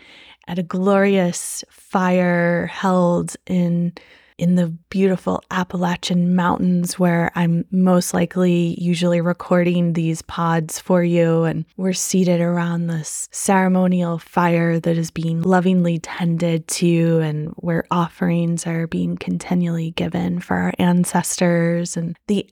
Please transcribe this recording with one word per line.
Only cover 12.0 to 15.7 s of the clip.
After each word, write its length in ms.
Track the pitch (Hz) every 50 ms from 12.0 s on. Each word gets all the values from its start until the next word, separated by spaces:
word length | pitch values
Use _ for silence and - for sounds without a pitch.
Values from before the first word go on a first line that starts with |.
| - - - 185 185 180 175 170
around 460 | 170 175 175 175 170 170 170 170 170
this 420 | 170 165 160 151 - - - - -
ceremonial 880 | - - - - 196 190 185 185 185 185 185 185 180 180 175 170 170 160
fire 640 | - - - 190 175 170 170 170 170 170 165 165
that 160 | 160 170 170
is 140 | 165 165 160
being 320 | - 165 165 165 165 165 170
lovingly 560 | 185 185 185 175 190